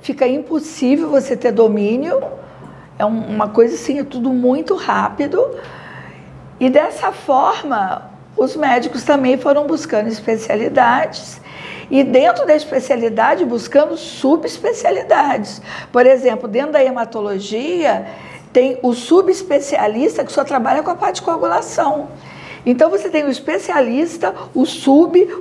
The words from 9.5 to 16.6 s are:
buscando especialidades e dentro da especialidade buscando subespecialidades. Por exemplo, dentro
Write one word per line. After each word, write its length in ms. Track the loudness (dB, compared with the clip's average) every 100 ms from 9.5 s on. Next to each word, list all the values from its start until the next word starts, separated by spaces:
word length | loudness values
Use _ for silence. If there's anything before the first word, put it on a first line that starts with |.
| 2 2
buscando 440 | -4 -2 -2 -2
especialidades 1300 | -4 -4 -4 -2 -2 0 0 2 2 -2 -8 -16 -18 -20 -18 -16 -16 -2
e 140 | 0
dentro 420 | 4 4 4 2 2
da 100 | 2
especialidade 880 | 2 -4 -2 -2 0 2 2 2 0
buscando 520 | -2 0 2 2 -2
subespecialidades. 1600 | -10 -2 2 2 0 -6 -4 -2 0 -2 2 2 4 0 -6 -12 -14 -16 -2
Por 140 | 6 6
exemplo, 420 | 6 4 0 -2
dentro 260 | -4